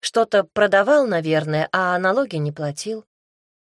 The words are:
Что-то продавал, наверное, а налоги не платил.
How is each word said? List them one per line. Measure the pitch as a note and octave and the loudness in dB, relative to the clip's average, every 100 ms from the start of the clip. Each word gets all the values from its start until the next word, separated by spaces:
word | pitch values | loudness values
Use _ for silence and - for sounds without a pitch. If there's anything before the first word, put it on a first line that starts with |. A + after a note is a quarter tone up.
Что-то | - A3+ A3+ G3+ | -2 0 2 0
продавал, | F#3 - G#3 G3 G3+ D4 B3+ | 0 0 2 4 4 2 2
наверное, | F3 D#3+ D#3 D#3 D3+ - | -2 0 -2 0 -2 -2
а | F#3 F#3 F3+ | -2 0 0
налоги | F#3 A3 C#4 D#3+ | 0 0 -2 -4
не | D3 | -6
платил. | D3 D3+ D3 G#3 A3 _ _ _ _ _ _ _ | -6 -8 -8 -10 -10 _ _ _ _ _ _ _